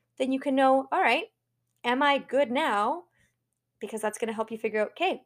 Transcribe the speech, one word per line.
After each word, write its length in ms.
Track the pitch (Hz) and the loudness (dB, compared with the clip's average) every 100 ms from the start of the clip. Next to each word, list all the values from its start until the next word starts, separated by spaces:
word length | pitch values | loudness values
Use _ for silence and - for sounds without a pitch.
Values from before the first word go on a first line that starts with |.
| _ - | _ -4
then 140 | 262 | -2
you 80 | 262 | -2
can 140 | 285 | 0
know, 320 | 269 269 269 269 | 4 4 4 2
"All 80 | 330 | 2
right, 320 | 302 277 - _ _ _ _ _ | 2 2 -2 _ _ _ _ _
am 200 | 240 254 | -2 2
I 160 | 285 277 | 2 2
good 320 | - 262 277 | 0 0 0
now?" 540 | 254 311 208 214 339 359 _ _ _ _ _ _ _ | 0 0 0 0 -2 -8 _ _ _ _ _ _ _
Because 240 | 214 220 | -10 -6
that's 160 | 214 - | -6 -4
gonna 140 | 226 | -4
help 160 | 220 220 | -4 -6
you 80 | 226 | -6
figure 240 | 220 214 | -4 -2
out, 80 | 208 | -4
"Okay, 320 | - 359 254 | -2 -2 -2